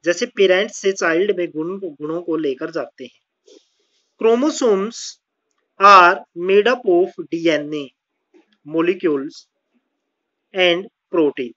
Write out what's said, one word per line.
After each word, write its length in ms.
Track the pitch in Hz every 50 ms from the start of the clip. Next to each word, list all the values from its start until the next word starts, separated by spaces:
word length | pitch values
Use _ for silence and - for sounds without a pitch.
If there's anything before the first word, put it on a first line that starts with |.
| _
जैसे 220 | 170 175 - 240
parents 500 | 247 _ - 196 190 185 185 208 233 -
से 160 | - - 196
child 440 | 190 - 196 170 160 165 196 208 196
में 140 | 175 175 160
गुण, 280 | 151 151 156 170 190 196
गुणों 440 | 196 175 147 _ 147 151 160 175
को 140 | 175 170 160
लेकर 340 | 160 156 143 131 127 160 156
जाते 340 | 165 165 131 - _ _ 131
हैं। 160 | - _ _ _ _ _ _ _ _ - _ _ _ _ _ _ _ _ _ _ _ _ _
Chromosomes 760 | - 226 233 240 269 311 - - 269 233 208 190 196 220 233 - - - - _ _ _ _ _ _ _ _ _ _ _ _ _
are 360 | 196 202 202 190 175 175 190 185 - _ _ 170
made 300 | 175 185 196 208 208 233 254
up 140 | 247 - 196
of 200 | 180 175 185 180 - - 165 - -
D 100 | 170 165
N 240 | 165 156 147 147 147 151
A 120 | 151 143 127 _ _ _ _ _ _ _ _ _ _ _ _ _ _ _ 143 156
molecules 720 | 165 165 175 196 190 - 170 147 139 135 - - - _ _ _ _ _ _ _ _ _ _ _ _ _ _ _ _ _ _ _ _ _ _ -
and 280 | 190 185 180 170 175 196
protein। 680 | - _ _ _ _ - 175 156 143 135 - 127 120 -